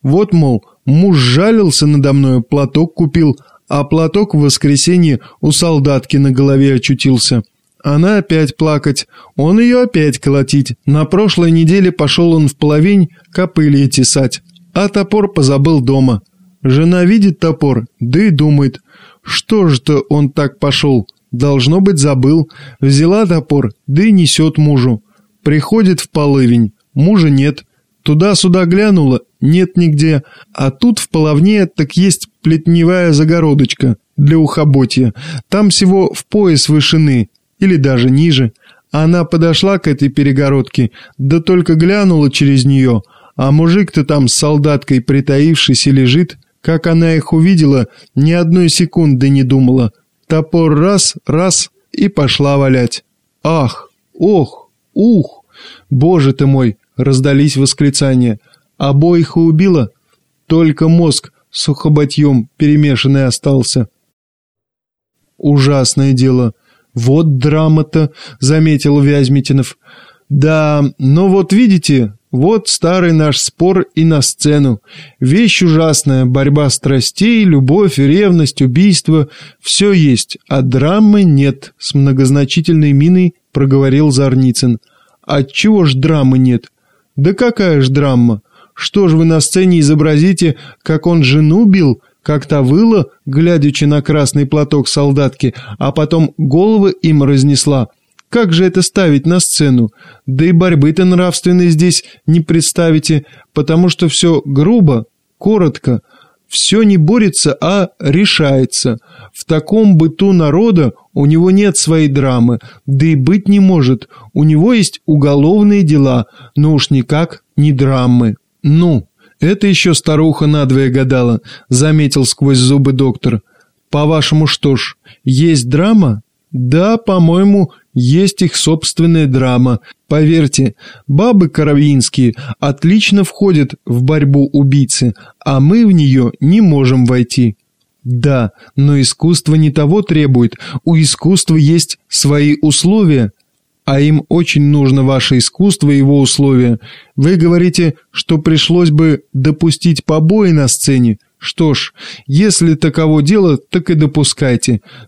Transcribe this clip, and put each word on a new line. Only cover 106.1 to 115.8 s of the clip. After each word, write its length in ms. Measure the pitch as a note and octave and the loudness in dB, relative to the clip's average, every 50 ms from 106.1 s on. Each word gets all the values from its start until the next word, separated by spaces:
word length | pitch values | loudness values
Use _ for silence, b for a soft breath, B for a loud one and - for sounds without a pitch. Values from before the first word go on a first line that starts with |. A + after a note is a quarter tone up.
| b b b b b b _ _ | b b b b b b _ _
всё 300 | - - - - G3 A3 | -8 -6 -4 -2 0 2
не 160 | A3+ G3+ G3 F3 | 2 2 2 2
борется, 580 | D3+ D#3+ A3+ B3 G#3+ F#3 - - - D3 C#3 - | 2 2 2 0 0 0 -2 -2 -4 -4 -4 -4
а 280 | - E3 G3 G3+ F3+ - _ - | -4 -2 -2 -2 -4 -4 _ -6
решается. 1000 | B2+ C3+ C#3+ F3+ G#3 - - - D#3 C#3 C3+ C3 C3 - - - - C3 A2+ A2+ B B B B B B | -4 -2 0 0 0 0 0 -2 0 0 0 0 -2 -2 -4 -4 -4 -4 -6 -6 B B B B B B
В 120 | B - - | B -14 -6
таком 520 | - E3 D#3 D#3 - G3+ A3 A3 G#3 F3+ | -4 -4 -4 -4 -2 0 2 2 4 4
быту 360 | D#3 D#3+ D#3+ D#3 - G3 G3 | 4 2 0 -2 -2 0 0
народа 600 | F#3+ F3 E3 D3 D3+ F3+ A3+ A#3 G3 E3+ C#3+ A2+ b b b b - | 2 2 0 0 0 0 0 2 2 0 0 -2 b b b b -4
у 100 | C#3+ C#3+ | -2 0
него 260 | C#3+ D#3 D#3+ F3 F#3 | 2 2 2 2 2
нет 280 | F#3+ G3 G#3 G3+ - - | 2 2 2 0 0 -2
своей 300 | - D#3 D#3+ D#3+ D#3 C#3+ | -2 -2 0 0 0 0
драмы, 500 | C3+ C#3+ C3+ C3 B2+ A#2+ A#2 B2 A#2+ B B B B B B | 0 -2 -2 0 0 0 0 0 -2 B B B B B B
да 200 | C3+ C3+ C3+ D#3 | -4 -2 0 0
и 80 | E3 D#3 | 0 0
быть 340 | C3+ B2+ D3+ G3 G#3 - F#3+ | 0 0 0 0 0 0 0
не 100 | G3+ G3+ | 2 2
может, 500 | F#3+ F#3 F#3 D#3+ C3 B2+ C3 A2 - B B B B B - | 2 2 2 2 2 0 0 -2 -6 B B B B B -4
у 100 | C#3 D3+ | 0 0
него 300 | D#3 D3+ D3+ F3+ A#3+ B3 | 2 2 2 2 2 2
есть 260 | A3 F3+ - - - _ | 0 -2 -4 -6 -8 _
уголовные 760 | - D3+ D3 C#3 D3 C#3+ C#3+ C#3+ D#3+ G3 G#3+ G#3 G#3 G#3 G3+ | -2 0 0 2 2 2 2 2 2 2 2 2 2 2 2